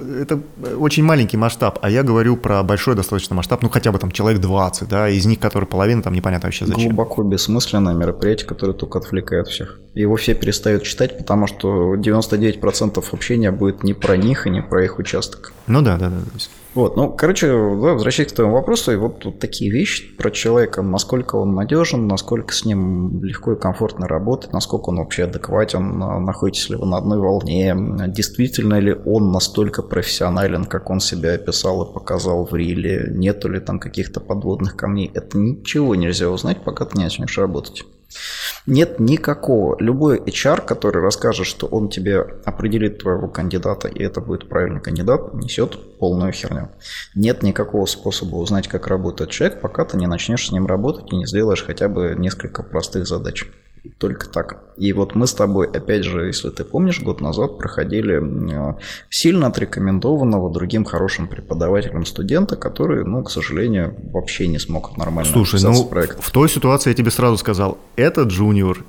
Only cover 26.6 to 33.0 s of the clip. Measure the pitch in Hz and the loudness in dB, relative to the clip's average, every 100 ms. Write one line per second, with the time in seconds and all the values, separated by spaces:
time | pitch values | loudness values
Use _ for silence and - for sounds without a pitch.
26.6 | - 104 95 90 98 104 95 98 - 92 | -4 -4 -2 0 0 2 2 2 2 2
27.6 | 95 90 104 87 92 98 104 - 127 - | 2 2 0 -2 -2 -2 -2 0 0 0
28.6 | 107 104 101 - - 107 101 92 - - | 2 4 2 0 2 2 4 2 0 0
29.6 | 101 98 - 92 90 - 90 90 98 87 | 0 -2 -4 -2 -2 0 0 2 2 0
30.6 | 92 82 - 95 - 87 82 85 - 85 | -2 -4 -2 -2 -2 -2 0 0 -2 -2
31.6 | 95 92 85 - - 90 90 87 85 82 | 0 0 -2 -6 -4 -2 0 0 0 -2
32.6 | 85 87 90 92 | 0 -2 -2 -2